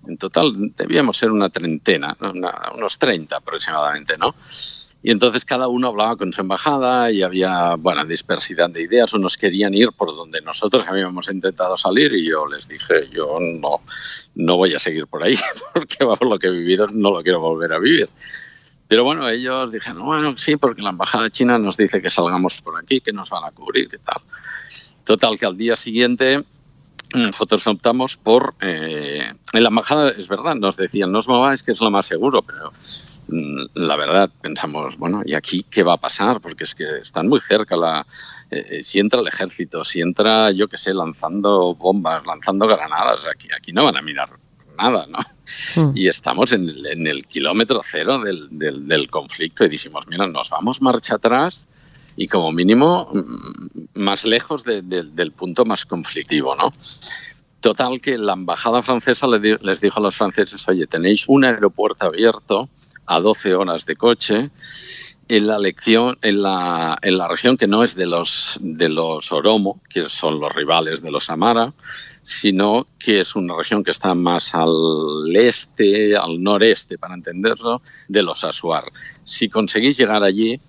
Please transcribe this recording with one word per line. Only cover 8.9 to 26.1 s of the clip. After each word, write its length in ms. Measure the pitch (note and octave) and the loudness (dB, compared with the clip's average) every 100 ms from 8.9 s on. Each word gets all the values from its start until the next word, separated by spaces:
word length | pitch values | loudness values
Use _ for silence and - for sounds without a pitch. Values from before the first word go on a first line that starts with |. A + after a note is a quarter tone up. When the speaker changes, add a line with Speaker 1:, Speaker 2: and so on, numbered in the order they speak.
| A#2+ A2+ | 4 4
Speaker 1:
Unos 220 | G#2+ F#2 - | 2 0 0
querían 380 | G2+ F#2 G2+ | 0 2 2
ir 180 | G2 A#2 | 4 2
por 220 | - E2 D#2 | 2 -4 -4
donde 260 | E2 D#2+ | -8 -8
nosotros 440 | D#2 D2+ G#2+ B2+ G#2 | -8 -4 0 0 0
habíamos 400 | F#2+ F#2 F2+ F2+ | -2 -2 -6 -6
intentado 440 | F#2+ F#2+ - F#2 F#2 | -4 -4 -2 -2 0
salir 380 | F#2 G#2 D3 | 0 2 2
y 140 | G2 D#2+ | 2 0
yo 180 | D#2 D2 | -2 -4
les 220 | D2 - | -8 -14
dije, 420 | D#2 - E2 D2 | -16 0 0 0
"Yo 280 | E2 D2 E2+ | -6 -4 -2
no, 420 | E2+ E2 C#2+ D2 - - - - - - | -4 -4 -4 -4 -6 -14 -12 -14 -14 -4
no 220 | E2 F2 | 0 4
voy 180 | F#2 D2+ | 4 2
a 40 | |
seguir 280 | F#2 D#2 D2 | -4 -4 -6
por 160 | D2+ | -2
ahí, 120 | E2+ C3+ - - | 0 0 -2 -10
<laughs> 180 | - | -6
porque, 300 | - D3+ - C3 | -6 -6 -2 0
vamos, 160 | G#2 | 2
lo 160 | B2+ G2+ | 2 0
que 100 | F#2 | 0
he 40 | |
vivido 340 | F2+ E2+ F#2 G#2 | -2 2 2 2
no 220 | G#2+ G2+ | 2 2
lo 120 | F2+ | 2
quiero 160 | E2 F2 | 2 2
volver 340 | D#2+ D#2+ E2+ | 0 -2 -2
a 60 | D#2+ | 0
vivir". 300 | G2 E3 F#2+ _ - - - - - _ _ | 2 2 0 _ -18 -18 -18 -20 -20 _ _
Pero 160 | A2 | 2
bueno, 240 | B2 D#3+ C3 | 4 0 -2
ellos 440 | A#2 B2+ C3 B2 | -4 -2 -4 -4
dijeron, 340 | A2 A2 E2 A#2+ | -6 -10 -10 -4
"Bueno, 320 | D#3 D3+ B2+ | 0 0 -2
sí, 180 | - D3 | 0 2
porque 260 | C3 A2 | 2 0
la 60 | G2+ | -6
embajada 400 | F2+ F#2+ A2+ A2 | -4 -2 0 -2
china 260 | - B2 A#2+ | 2 2 4
nos 200 | G#2 F#2 | 2 2
dice 220 | G2+ G2 | 2 2
que 100 | F2+ | 0
salgamos 500 | - E2+ F2+ F2+ - | 0 2 2 0 -2
por 160 | - E2 | -10 -10
aquí, 240 | - C3 | -2 -2
que 100 | - | -2
nos 160 | G#2 F#2 | -6 -8
van 120 | F#2 | -8
a 80 | D#2+ | -8
cubrir, 360 | - - C3 - | -12 -4 -2 -2
que 80 | - | -6
tal". 240 | - - _ - - - - - - _ | -8 -8 _ -20 -16 -16 -14 -16 -18 _
Total, 340 | - - A#2+ G#2+ | 2 4 4 0
que 80 | G#2 | -4
al 100 | F#2 | -2
día 180 | A#2 A2+ | -2 -2
siguiente 680 | - A2+ B2 | -2 2 2